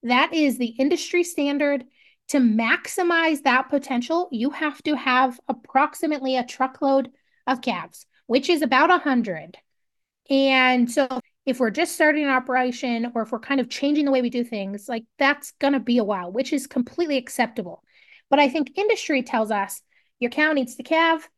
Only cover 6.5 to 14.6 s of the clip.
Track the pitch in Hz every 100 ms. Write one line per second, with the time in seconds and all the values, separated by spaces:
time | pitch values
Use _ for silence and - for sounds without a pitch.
6.5 | - 269 - 277 269 247 _ _ _ -
7.5 | 262 247 180 160 - - _ _ 247 277
8.5 | 339 277 254 320 359 302 254 214 160 156
9.5 | - _ _ _ _ _ _ _ 269 269
10.5 | 262 254 254 240 269 262 262 - _ -
11.5 | 254 233 214 330 - 311 302 285 262 254
12.5 | 254 254 240 262 233 240 240 220 226 -
13.5 | 277 247 - 285 294 285 269 240 240 240
14.5 | 214